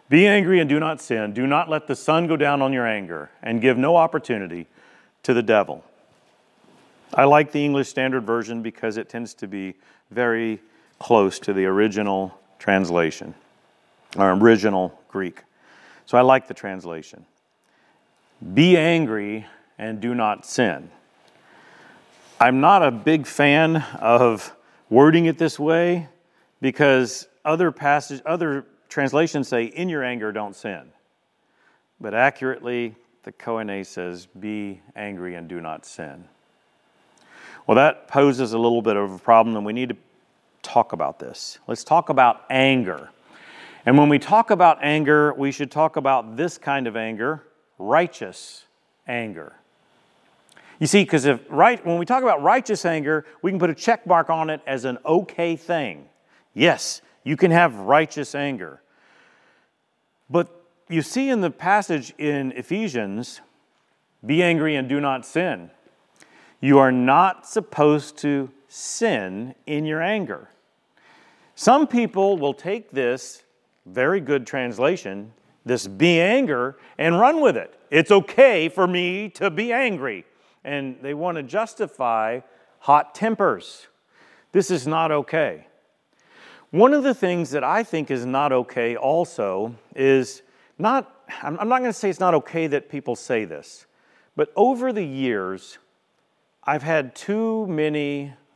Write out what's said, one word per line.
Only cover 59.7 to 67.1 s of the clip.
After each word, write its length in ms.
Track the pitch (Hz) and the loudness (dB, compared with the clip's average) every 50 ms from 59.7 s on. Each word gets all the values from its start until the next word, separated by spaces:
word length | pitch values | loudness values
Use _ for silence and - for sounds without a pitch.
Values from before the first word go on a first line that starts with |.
| _ _ _ _ _ _ _ _ _ _ _ - | _ _ _ _ _ _ _ _ _ _ _ -2
But 220 | 135 175 170 175 - - _ _ _ _ _ - | 0 0 0 -2 -6 -20 _ _ _ _ _ -6
you 120 | 170 160 | -4 -4
see 300 | 143 - - 247 269 269 | -4 -2 -4 -2 -2 0
in 100 | 254 220 | 0 0
the 100 | 185 160 | 0 -2
passage 640 | 123 - - 180 202 208 190 - 170 143 120 - - - | -4 -4 -2 0 0 0 0 0 -4 -4 -6 -8 -12 -6
in 340 | 147 147 147 139 135 131 120 | -4 -4 -2 -2 -4 -6 -8
Ephesians, 880 | 123 117 - 170 208 220 190 131 120 107 98 98 110 123 - - - - _ _ _ _ _ _ _ _ _ _ _ _ _ _ _ - | -10 -8 -6 -6 -4 -4 -4 -4 -6 -6 -6 -8 -10 -10 -12 -16 -20 -20 _ _ _ _ _ _ _ _ _ _ _ _ _ _ _ -6
"Be 180 | 110 151 165 180 | -2 0 2 2
angry 340 | 170 170 160 156 156 151 | 2 2 0 0 -2 -2
and 100 | 139 131 | -2 -4
do 140 | 123 139 147 | -4 -4 -2
not 240 | 147 139 135 127 110 | -2 -2 -4 -6 -8
sin." 460 | - - 160 180 175 127 87 87 80 _ _ _ _ _ _ _ _ _ _ _ _ _ _ _ _ _ _ | -6 -4 -4 -4 -4 -6 -8 -12 -16 _ _ _ _ _ _ _ _ _ _ _ _ _ _ _ _ _ _
You 180 | - 135 139 139 | 2 6 8 8
are 140 | 135 131 127 | 8 6 4
not 540 | 127 123 131 | 2 2 4